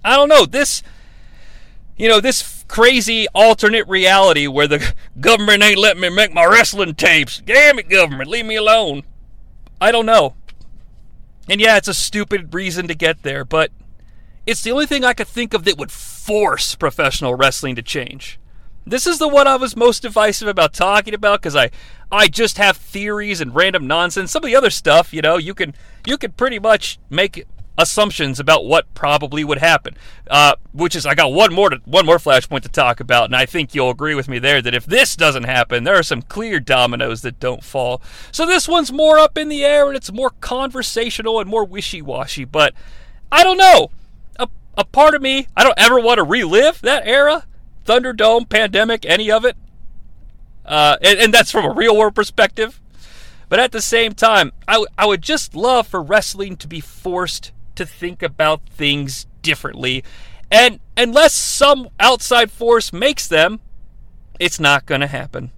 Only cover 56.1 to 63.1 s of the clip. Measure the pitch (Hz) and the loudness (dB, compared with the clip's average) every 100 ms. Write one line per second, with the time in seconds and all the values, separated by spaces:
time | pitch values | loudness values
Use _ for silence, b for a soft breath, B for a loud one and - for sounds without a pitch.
56.1 | 214 - 190 196 185 147 165 - - 190 | 0 0 -10 -10 -12 -14 -14 -16 -12 -6
57.1 | 180 180 - - - - - 180 - 175 | -6 -6 -8 -14 -16 -16 -12 -12 -10 -12
58.1 | 175 165 - 156 156 - - 147 143 139 | -8 -10 0 0 0 -6 -4 -2 -2 -6
59.1 | 131 - - 156 147 135 - 127 131 b | -10 -16 -8 -6 -6 -8 -8 -6 -6 b
60.1 | b b b - 214 247 190 - - 240 | b b b 2 4 4 0 -8 -2 0
61.1 | 254 311 - - - 277 277 240 - 214 | 4 4 2 -6 0 2 2 -2 0 2
62.1 | 311 - 240 214 - 233 233 - 175 262 | 2 0 0 0 -2 2 2 0 -4 -4